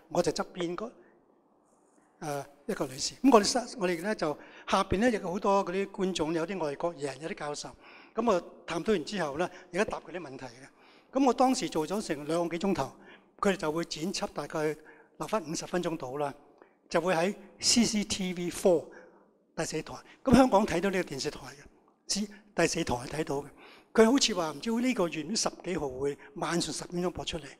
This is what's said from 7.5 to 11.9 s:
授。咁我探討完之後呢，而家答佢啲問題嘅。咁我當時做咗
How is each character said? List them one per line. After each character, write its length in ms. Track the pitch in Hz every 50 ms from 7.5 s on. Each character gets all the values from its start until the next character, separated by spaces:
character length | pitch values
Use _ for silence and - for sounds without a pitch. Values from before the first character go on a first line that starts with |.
| 147
授。 140 | - - 131 - - - - - - - - _
咁 160 | 220 226 240
我 100 | 190 170 - - - - -
探 160 | - 160 170
討 100 | - 220 214
完 100 | 170 139
之 180 | - 214 185
後 160 | 160 147 135
呢， 120 | 156 180 - - - - - -
而 40 | 180
家 60 | 220
答 140 | - 160 151
佢 120 | - 160
啲 80 | 151 185
問 160 | 160 135 135
題 80 | 131 135
嘅。 220 | 123 113 127 135 - _ _ - - - - _ _
咁 140 | - 262 277
我 80 | 247 -
當 200 | - 254 262 262
時 140 | - 170
做 180 | 156 - 165 156
咗 160 | 156